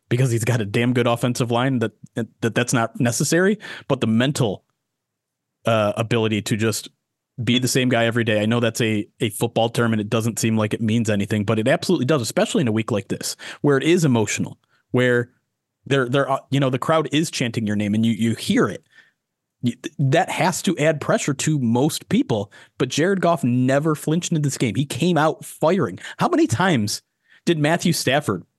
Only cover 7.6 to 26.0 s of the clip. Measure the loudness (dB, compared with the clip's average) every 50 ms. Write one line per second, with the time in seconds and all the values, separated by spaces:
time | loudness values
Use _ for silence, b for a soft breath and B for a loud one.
7.6 | 0 0 0 0 2 2 2 2 2 2 2 0 0 0 0 0 0 0 0 2
8.6 | 0 0 0 0 0 0 0 -2 -4 -6 _ -6 -6 -4 -2 -2 -4 -2 0 0
9.6 | 0 0 0 0 0 0 0 -2 -2 -2 -2 -2 -2 -2 -2 -2 -2 0 0 0
10.6 | 0 0 -2 -2 -2 0 0 0 0 0 0 -2 -2 -2 -2 -2 0 0 0 0
11.6 | 2 0 0 0 0 0 0 0 2 0 0 0 0 -2 -2 -2 -2 0 0 0
12.6 | 0 0 0 -2 -2 -2 -4 -4 -4 -4 -8 -6 -6 -8 -10 B B B B B
13.6 | 2 2 2 4 4 4 4 4 4 4 4 2 2 0 -2 -4 -6 -8 -8 -14
14.6 | _ _ _ _ _ _ 0 2 2 4 2 2 0 -4 _ _ _ _ _ _
15.6 | _ _ _ _ _ 0 0 0 2 2 0 0 0 0 -2 -4 -4 _ 0 0
16.6 | 0 0 0 -2 0 0 0 0 0 0 -2 -2 -2 -2 -4 -4 -4 -4 -4 -4
17.6 | -4 -2 -2 -2 -2 0 0 2 2 0 0 0 0 -2 -2 -2 -2 0 2 2
18.6 | 2 0 -2 -8 b b b b b b b b _ _ _ _ _ _ _ _
19.6 | -4 -4 -4 -4 -10 -12 -4 -2 0 2 2 2 0 0 -2 -2 -2 -2 -2 -2
20.6 | -2 -2 -2 0 0 0 0 0 0 -2 -2 0 0 -2 -4 -2 -2 -2 0 0
21.6 | 0 0 2 2 2 0 0 -4 -4 0 0 0 2 0 -2 -2 -2 B B B
22.6 | B B B -6 -4 -2 0 0 0 0 2 2 2 2 2 2 0 0 2 2
23.6 | 2 2 2 2 2 0 -2 -2 -2 -2 -2 -2 -2 -2 -2 0 0 -2 -2 -2
24.6 | -2 -2 0 -2 -4 -4 -4 -2 0 2 2 2 2 2 0 -4 -10 -18 -6 -2
25.6 | 0 2 2 2 0 -2 -4 B